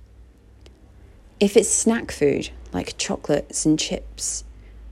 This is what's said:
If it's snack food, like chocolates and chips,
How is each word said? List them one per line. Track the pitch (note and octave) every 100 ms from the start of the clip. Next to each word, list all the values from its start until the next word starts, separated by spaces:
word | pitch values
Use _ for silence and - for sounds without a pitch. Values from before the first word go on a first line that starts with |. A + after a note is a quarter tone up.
| - - - _ - - - - - - - - - -
If | G3+ A#3
it's | G3+
snack | - A3 A#3 -
food, | - C#3+ - - - -
like | - - -
chocolates | - - - D3 - - D#3
and | D#3
chips, | - - - - - - - - - - -